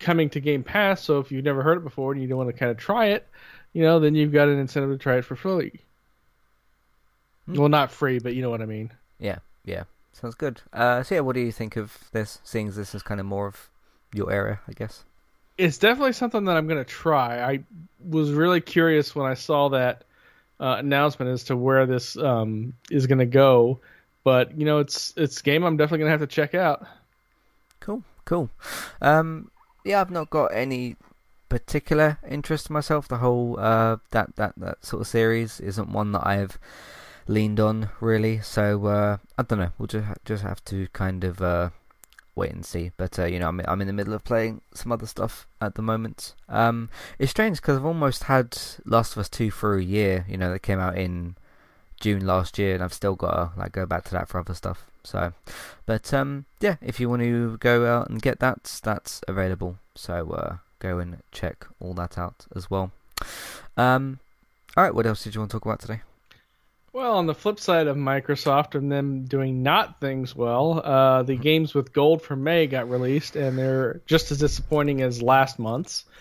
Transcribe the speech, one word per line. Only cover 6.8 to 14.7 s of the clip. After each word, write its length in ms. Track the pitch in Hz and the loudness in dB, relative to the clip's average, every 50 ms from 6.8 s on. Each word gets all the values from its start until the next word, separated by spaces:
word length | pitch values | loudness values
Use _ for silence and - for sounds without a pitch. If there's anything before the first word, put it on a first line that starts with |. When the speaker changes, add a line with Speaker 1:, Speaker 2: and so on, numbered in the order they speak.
| _ _ _ _ _ _ _ _ _ _ _ _ _ | _ _ _ _ _ _ _ _ _ _ _ _ _
Speaker 2:
Hmm. 100 | - 147 | -4 0
Speaker 1:
Well, 140 | 143 143 147 | 4 4 6
not 220 | 151 147 139 127 | 6 6 4 2
free, 280 | - - 151 135 127 123 | 0 -2 -2 0 0 -2
but 160 | 117 123 120 | -2 -4 -4
you 80 | 127 127 | -4 -4
know 80 | 123 | -4
what 100 | 117 113 | -4 -4
I 40 | 110 | -6
mean. 260 | 110 110 107 110 110 - _ _ _ _ - | -6 -8 -8 -10 -12 -14 _ _ _ _ -10
Speaker 2:
Yeah, 200 | - 101 92 - - - - _ _ | -8 -8 -8 -8 -10 -18 -20 _ _
yeah. 180 | - 90 92 85 - _ _ _ _ _ | -10 -10 -10 -10 -12 _ _ _ _ _
Sounds 220 | - - 117 117 | -14 -14 -14 -8
good. 260 | - 160 143 120 - - - | -6 -6 -6 -6 -8 -14 -10
Uh, 300 | - - 117 123 123 123 | -2 2 2 4 4 2
so 140 | 127 - 202 | 0 0 0
yeah, 60 | 170 | 0
what 120 | 143 131 127 | 0 0 0
do 60 | 127 | 0
you 120 | 123 117 | -2 -2
think 260 | 107 - 113 110 - 117 | -4 -6 -8 -6 -6 -6
of 200 | 104 104 - - - - | -8 -8 -10 -18 -14 -8
this, 280 | - 113 107 - - - - | -6 -4 -4 -6 -8 -14 -14
seeing 240 | - - 113 107 104 | -8 -6 -4 -4 -4
as 80 | 95 | -6
this 180 | 107 101 - - | -8 -10 -10 -10
is 80 | 101 | -12
kinda 220 | - - 107 101 95 | -10 -8 -6 -6 -6
more 240 | 98 98 98 101 101 | -6 -4 -4 -4 -6
of 220 | 98 - - - _ _ _ _ _ _ _ _ - | -8 -12 -20 -20 _ _ _ _ _ _ _ _ -6
your 180 | 107 98 - | -4 -2 0
area, 280 | 98 101 101 104 104 101 - | 0 0 0 -2 -4 -6 -8
I 60 | - | -12